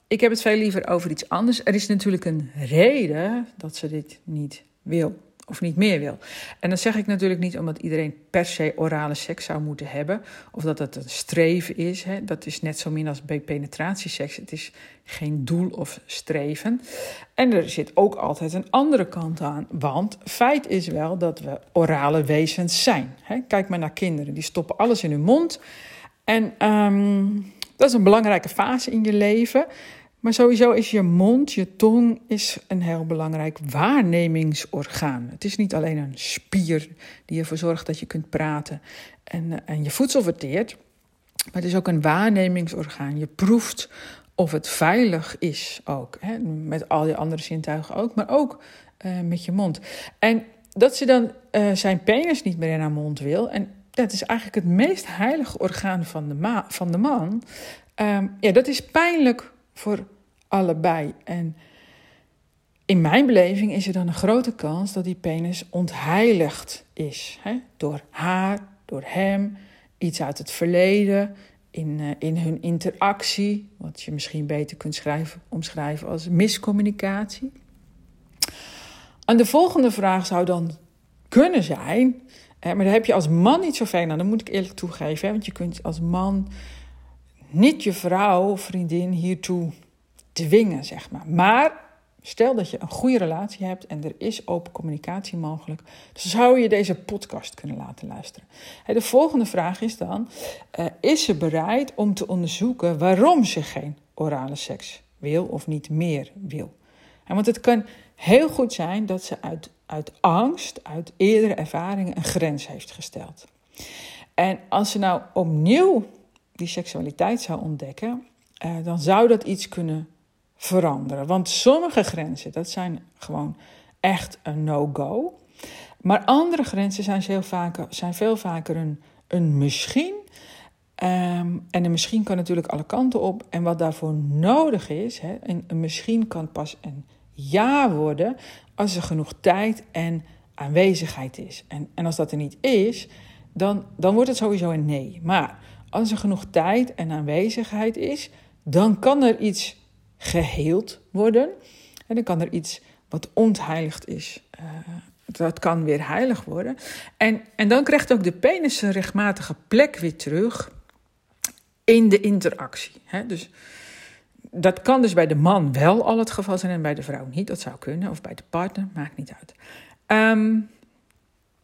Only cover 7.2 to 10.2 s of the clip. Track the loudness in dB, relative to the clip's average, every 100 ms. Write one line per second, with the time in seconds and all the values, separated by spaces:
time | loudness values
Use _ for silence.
7.2 | 0 0 -2 -4 -8 -6 -4 -2 -4 -8
8.2 | _ -2 -2 -2 -4 0 -2 -2 -4 -6
9.2 | -8 -10 -8 -6 -6 -8 -10 -8 -4 -6